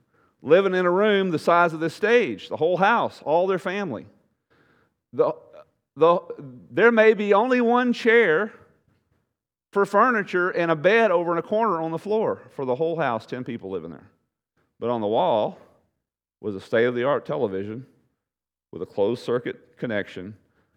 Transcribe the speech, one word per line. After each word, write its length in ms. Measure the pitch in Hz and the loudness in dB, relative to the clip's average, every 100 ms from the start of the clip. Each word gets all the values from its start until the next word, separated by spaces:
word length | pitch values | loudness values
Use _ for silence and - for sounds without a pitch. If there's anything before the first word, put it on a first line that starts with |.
| _ _ _ _ | _ _ _ _
living 320 | 117 170 196 | 2 4 4
in 100 | 185 | 0
a 60 | 180 | 0
room 400 | 180 214 196 190 | 2 2 2 0
the 80 | 151 | -2
size 340 | - 170 175 | 2 4 4
of 80 | 156 | 0
this 140 | 160 | -6
stage, 540 | - 208 240 175 95 - | -4 0 2 0 -6 -10
the 80 | - | -2
whole 200 | 156 175 | 0 2
house, 460 | 190 226 123 - | 2 2 -2 -6
all 220 | - 160 190 | -2 0 0
their 140 | 185 | -2
family. 460 | 190 190 190 107 95 _ _ _ _ _ _ _ _ _ _ | -4 -6 -6 -8 -14 _ _ _ _ _ _ _ _ _ _
The, 180 | 120 127 - - - 71 _ _ - | -2 -2 -4 -14 -20 -20 _ _ 0
the, 220 | 160 175 - - 143 127 - | 2 2 -2 -16 -16 -20 -10
there 220 | 120 226 | 2 4
may 220 | 226 220 | 6 4
be 180 | 214 208 | 4 4
only 300 | 202 247 254 | 2 4 2
one 320 | 233 240 247 | 2 2 0
chair 580 | 233 233 233 208 156 214 - _ _ _ _ _ _ _ _ _ _ _ | 0 2 4 4 2 -2 -10 _ _ _ _ _ _ _ _ _ _ _
for 140 | 202 196 | -2 2
furniture 640 | 202 247 226 196 185 180 | 4 4 2 -2 -2 -2
and 200 | 180 170 | -2 0
a 60 | 165 | 2
bed 340 | 175 226 226 | 4 4 4
over 220 | 175 175 | 2 0
in 60 | 170 | -4
a 40 | |
corner 380 | - 214 226 170 | -2 -2 0 -2
on 120 | 160 | -4
the 60 | 160 | -8
floor 440 | 202 214 175 95 - | -4 -4 -2 -6 -10
for 160 | - 131 | -10 -6
the 80 | |
whole 220 | 127 165 165 | -2 -2 -2
house, 280 | 143 113 | -2 -4
ten 180 | - 127 | -6 -12
people 280 | 120 113 95 | -10 -12 -8
living 200 | 95 80 | -10 -10
there. 200 | 78 - _ _ _ _ _ _ - | -16 -20 _ _ _ _ _ _ -10
But 100 | 117 | -6
on 100 | 120 | -2
the 60 | 104 | -2
wall 520 | 117 175 117 127 185 - _ _ _ _ _ _ _ | 0 0 0 -2 -6 -20 _ _ _ _ _ _ _
was 140 | 107 | -12
a 60 | 95 | -12
state-of-the-art 640 | - 113 123 120 123 139 | -4 0 0 0 -2 -2
television 600 | - 151 123 95 101 113 131 _ _ _ _ _ _ _ _ | -4 -4 -4 -4 -8 -12 -16 _ _ _ _ _ _ _ _
with 120 | 80 | -14
a 40 | 90 | -10
closed-circuit 920 | - 101 117 - 123 120 - _ - | -2 -2 -2 -4 -4 -4 -12 _ -12
connection, 580 | 127 104 95 - 92 110 _ _ _ | -6 -6 -6 -12 -16 -18 _ _ _